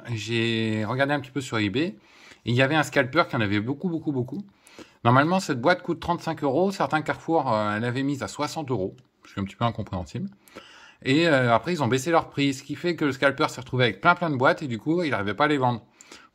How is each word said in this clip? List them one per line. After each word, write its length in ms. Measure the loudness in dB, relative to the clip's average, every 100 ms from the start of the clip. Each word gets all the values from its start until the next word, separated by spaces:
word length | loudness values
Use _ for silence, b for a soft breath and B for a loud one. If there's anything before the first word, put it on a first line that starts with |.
| -10
j'ai 800 | -8 -2 0 0 0 0 -2 -2
regardé 260 | 0 0
un 80 | 0
petit 100 | -4
peu 120 | -8
sur 160 | -4 0
eBay. 240 | 0 0
Et 160 | -2 -4 B B B B -2
il 80 |
y 80 | 2
avait 140 | 4 2
un 60 |
scalper 420 | 0 0 0 2 0
qui 80 | 2
en 60 |
avait 180 | 0 0
beaucoup, 300 | -2 -4 -4
beaucoup, 200 | -4 -4
beaucoup. 320 | -4 -4 -6 -12 B B B B B
Normalement 340 | 4 4 4 2
cette 220 | 0 0
boîte 220 | 2 2
coûte 180 | 0 -6
trente-cinq 420 | -4 -4 -4 -4
euros, 280 | -2 2 0
certains 300 | 0 -2 -2
Carrefour, 500 | -2 -6 0 0 2
euh, 240 | 0 0 0
elle 80 |
avait 200 | -2 -2
mise 180 | -2 -4
à 60 | -6
soixante 420 | -6 -6 -6 -4
euros. 260 | -2 -4 -8 _ _ -16
Je 60 |
suis 80 | -8
un 20 |
petit 120 | -8 -2
peu 100 | -4
incompréhensible. 640 | -2 -6 -6 -6 -8 -8 -12 B B B B B B
Et, 260 | 0 2 4
euh, 260 | 4 6
après 200 | 4 2
ils 80 | -2
ont 60 | 2
baissé 220 | 0 2
leur 200 | 2 0
prix, 240 | -2 0
ce 80 | -2
qui 120 | -8
fait 220 | -6 -4 0
que 80 |
le 80 | -2
scalper 360 | 2 0 2 -2
s'est 100 | -2
retrouvé 240 | -6 0
avec 160 | 0 2
plein, 140 | 2
plein 160 | 2 2
de 60 | 2
boîtes 260 | 2 2
et 40 | -2
du 120 | -6
coup 240 | -2 -2
il 80 | 0
n'arrivait 240 | -2 -2
pas 100 | 0
à 40 | 2
les 100 | 2
vendre. 260 | 2 0 -6 B B B B